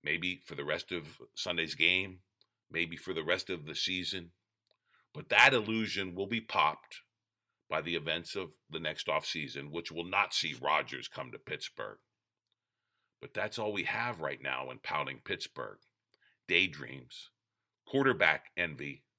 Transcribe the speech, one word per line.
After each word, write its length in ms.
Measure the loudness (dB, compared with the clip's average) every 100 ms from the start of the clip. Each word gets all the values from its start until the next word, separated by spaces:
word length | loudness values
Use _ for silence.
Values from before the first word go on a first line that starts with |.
Maybe 340 | 0 0 -2 -6
for 180 | -8
the 100 | -6
rest 280 | -2 -2 -2
of 280 | -6 -6 -16 -16
Sunday's 400 | -8 -4 -2 -2
game, 480 | 2 4 4 0 -10 _ _ _ _ _
maybe 260 | -2 -2 -4
for 160 | -4
the 120 | -2
rest 260 | 0 0 0
of 160 | -6 -4
the 80 |
season. 580 | -4 -2 -2 -4 -6 -8 _ _ _ _ _ _ _ _
But 160 | -14 4
that 240 | 10 10
illusion 640 | 8 2 0 0 -2 -4
will 140 | -2 -2
be 120 | -2
popped 640 | 0 4 4 2 -14 -20 _ _ _ _ _ _ _
by 140 | -2
the 140 | 0 -2
events 380 | -2 -4 -2
of 200 | -6 -6 _ _
the 100 | -6
next 280 | -4 -4 0
offseason, 640 | 0 0 -6 -6 -8 -6
which 220 | -6 -6
will 120 | -8
not 280 | -2 0 2
see 220 | 0 -2
Rodgers 540 | -2 2 2 0 -8 -10
come 240 | -10 -10
to 60 | -10
Pittsburgh. 600 | -8 -8 -8 -10 -10 -12 _ _ _ _ _ _ _ _ _ _ _ _
But 140 | -10
that's 240 | -4 -4 -2
all 160 | -2
we 100 | -2
have 360 | -2 -2 -2 -2
right 200 | -4 -4
now 300 | -4 -4 -6
in 80 | -8
pouting 420 | -4 -4 -4 -8
Pittsburgh. 600 | -6 -6 -6 -8 -10 -10 _ _ _ _ _ _ 4
Daydreams, 800 | 4 4 -2 -10 -10 -14 -16 -16 _ _ _ _ _
quarterback 680 | 0 4 4 6 6 6 -2 -2
envy 480 | -2 -2 -8 -10 _